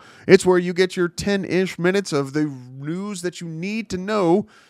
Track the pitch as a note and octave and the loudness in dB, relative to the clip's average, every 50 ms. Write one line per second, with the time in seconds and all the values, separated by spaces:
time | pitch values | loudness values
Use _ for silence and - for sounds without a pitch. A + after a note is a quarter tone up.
0 | - - - - - - - F#3+ - F3+ F#3 F3+ F3+ F3+ F3+ F3 F#3 F3+ - F#3 | -4 -18 -20 -10 6 6 6 6 8 4 4 4 2 0 0 0 0 0 0 -2
1 | F3 E3+ - - - G3+ G3+ G3 F3+ - - F3+ F#3+ F3 - - E3+ F3+ F#3 G3+ | -2 -2 -4 -4 -2 -2 -2 -2 -2 -2 0 0 0 -2 -4 -2 0 2 2 0
2 | F#3+ - E3 C#3+ C#3 C3+ C3+ D3+ D3+ D3+ C#3 B2+ B2 B2+ C3 C3+ C#3 D3 E3 F#3 | -2 0 -2 -2 -2 0 -2 -2 -2 -2 -4 -10 -14 -16 -14 -12 -8 -8 -6 -6
3 | G3+ G#3 G#3 F3 E3+ F3+ E3+ - E3+ E3 D#3+ D#3+ E3+ G3 G#3+ A3+ G#3+ - F#3+ F3+ | -6 -8 -10 -6 -8 -8 -8 -8 -12 -10 -8 -8 -6 -6 -4 -6 -6 -6 -8 -8
4 | F#3 G3+ A3 G#3+ F#3 E3 E3+ G#3 G#3 - - - - _ | -4 -2 0 2 4 4 4 4 2 -2 -12 -20 -20 _